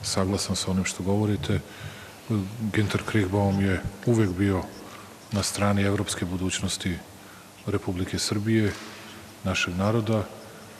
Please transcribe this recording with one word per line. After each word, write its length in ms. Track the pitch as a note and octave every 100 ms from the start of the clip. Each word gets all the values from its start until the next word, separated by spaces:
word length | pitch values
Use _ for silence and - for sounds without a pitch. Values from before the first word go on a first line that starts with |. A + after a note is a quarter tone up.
saglasan 540 | - - F#2+ G2 - F#2
sa 140 | -
onim 140 | F#2
što 180 | F2+ -
govorite. 580 | F#2 G2+ G#2 G2+ - G2 - - - - - - - G#2+ F#2+ A#2 A2
Günther 300 | G#2 G2+ G2+ -
Krihbaum 540 | A2 F#2 G2+ G2+ G2
je 220 | G2 F2+ - - -
uvek 240 | A#2 G#2
bio 320 | F2 G2+ F#2 - - - - - - -
na 100 | G#2
strani 400 | - - G2+ G2+
evropske 420 | G2 G2+ G2+ -
budućnosti 720 | F2+ F2+ F#2 - F#2+ - F#2+ E2 - - - - - - -
Republike 520 | G2 - F2+ F#2 F2+
Srbije, 540 | - G#2 G#2 A2 G#2 - - - - - - -
našeg 300 | F#2+ F2+ - F2+
naroda 480 | G2+ A2+ G#2+ A2 F#2+ - - - - -